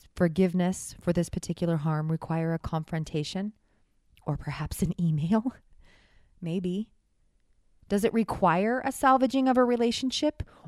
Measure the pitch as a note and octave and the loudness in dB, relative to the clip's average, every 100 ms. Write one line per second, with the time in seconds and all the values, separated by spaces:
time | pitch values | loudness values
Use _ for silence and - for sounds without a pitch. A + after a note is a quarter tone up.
0 | _ - F3 D#3 F#3 F3+ F3+ F#3 - - | _ 0 0 2 2 2 0 -2 -8 -8
1 | - F3 E3 - - E3+ E3+ E3 D#3 D3+ | -2 0 -2 -4 -6 -4 0 0 0 -2
2 | D#3 D#3+ - E3 E3 E3 - D#3+ D#3 D#3+ | -2 -4 -4 -4 -2 -4 -4 -6 -6 -6
3 | D#3 D#3 D3 F#3 G#3 - _ _ _ _ | -6 -6 -6 -6 -8 -10 _ _ _ _
4 | _ _ - D3 - C3+ D3+ - E3 - | _ _ -6 -6 -6 -8 -6 -4 -4 0
5 | E3+ D#3 E3 A3 B3 - _ - - _ | 0 0 2 0 0 -8 _ -20 -20 _
6 | _ _ _ _ E3+ F3+ F3+ F#3 A3+ _ | _ _ _ _ -6 -4 -4 -4 -6 _
7 | _ _ _ _ _ _ _ _ - G3+ | _ _ _ _ _ _ _ _ -2 2
8 | A3+ A3+ A3 - F#3 E3+ G#3 B3+ C4+ - | 2 2 0 2 2 4 2 0 -2 0
9 | C4+ C4 B3+ C4 C4 B3+ B3 A#3+ A#3+ A#3 | 4 6 4 2 4 4 4 4 0 0
10 | C4 - D4+ - - - | -4 -2 -2 -2 -8 -12